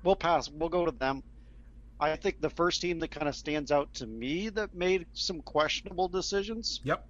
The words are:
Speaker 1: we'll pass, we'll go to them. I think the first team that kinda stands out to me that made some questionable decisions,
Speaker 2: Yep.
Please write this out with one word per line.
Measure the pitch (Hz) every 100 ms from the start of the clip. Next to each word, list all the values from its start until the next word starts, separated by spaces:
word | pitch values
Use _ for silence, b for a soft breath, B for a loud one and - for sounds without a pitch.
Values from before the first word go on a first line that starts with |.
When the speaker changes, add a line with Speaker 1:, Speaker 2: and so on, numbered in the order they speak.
Speaker 1:
we'll | 175 190
pass, | 170 160 127
we'll | 151 165
go | 175 170
to |
them. | 120 131 139 - - b b b b - -
I | 147 156
think | 196 -
the | 151
first | - 170 -
team | 180 165
that | 160
kinda | 147 147
stands | 135 - 151 135
out | 143 143
to | - 113
me | 113 127 165 220
that | 208 208
made | 175 180 185 165
some | - - 165
questionable | - 151 151 - 190 180 185
decisions, | 180 - 202 202 226 - -
Speaker 2:
Yep. | 135 -